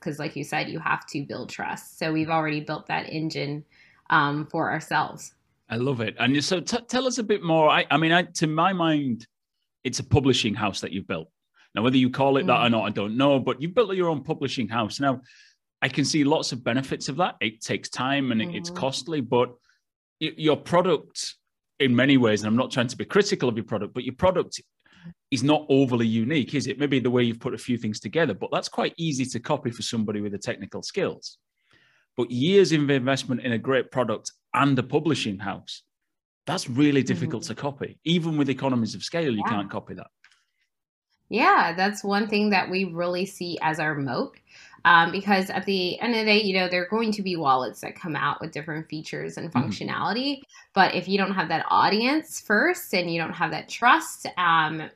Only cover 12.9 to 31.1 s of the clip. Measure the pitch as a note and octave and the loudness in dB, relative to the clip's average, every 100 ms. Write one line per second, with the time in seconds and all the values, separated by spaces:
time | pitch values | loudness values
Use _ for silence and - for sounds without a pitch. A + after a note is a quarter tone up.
12.9 | A2 G2+ A2+ C#3 C#3 B2 B2 D#3+ G#3+ G#3 | -2 -2 2 4 4 2 -2 -2 2 2
13.9 | F#3+ F3 D#3 - D#3 C3+ - G#2+ A#2 G#2 | 2 0 0 -4 -4 -4 -4 -4 -2 -4
14.9 | - C#3 B2+ - - - _ _ - C3+ | 0 0 0 -6 -20 -20 _ _ -4 -4
15.9 | C#3+ C3+ D#3+ C#3+ D3+ - B2+ A#2+ A#2+ C3 | 0 0 2 2 2 -2 -6 -2 -2 -2
16.9 | C#3+ - C#3 F3 - A2 - - G2 - | -6 -6 -2 -2 -2 -6 -6 -6 -6 -6
17.9 | - C3 C#3 C3+ A2+ G#2+ - - - C3 | -6 -2 0 0 0 -2 -6 -10 -4 -4
18.9 | C3+ - D#3 A2+ B2 B2 - _ _ _ | -4 -6 -6 0 2 2 -2 _ _ _
19.9 | _ _ - D#3 - D#3 C#3+ - E3+ F#3 | _ _ -8 -8 -2 0 0 2 2 4
20.9 | D#3 - - - - _ _ _ - C3+ | 2 -2 -12 -12 -12 _ _ _ 0 2
21.9 | A#2+ C3 C3+ A#2 G#2+ G#2+ A2+ B2+ C3 A#2 | 4 6 6 6 4 2 0 0 0 -2
22.9 | - G#2+ - G3+ F#3+ C3 A2+ - G#2+ G2+ | -2 0 2 2 2 0 -2 -4 -4 -4
23.9 | B2 B2 B2 F3+ F3 - - _ _ _ | -6 -8 0 2 2 -2 -6 _ _ _
24.9 | _ E3+ - - C3 C3+ D3 D3+ C#3 C3+ | _ -20 -18 -6 -2 2 2 4 4 4
25.9 | A#2+ A#2 A2+ A2+ D#3+ A2+ C#3+ A#2+ B2+ C#3+ | 2 2 0 0 0 -2 -4 -4 -2 0
26.9 | C3+ B2 B2 A#2+ A#2 B2+ G#2+ - A#2+ A2+ | 0 2 2 2 0 -6 -6 -4 -4 -4
27.9 | G#2 A2 D3 D#3+ F#2+ - E3+ - - G3 | -6 -4 0 0 -2 -2 -4 -4 -4 -4
28.9 | - E3 C3 B2+ A#2+ - D3 B2 A2 G#2+ | -2 -4 -4 -4 -6 -4 -4 -4 -6 -6
29.9 | A#2 G#2+ G#2 G#2 G2 B2 A2+ G2+ G2 - | -4 -2 -2 -4 -6 -8 -8 -8 -12 -8
30.9 | - C#3+ | -4 -4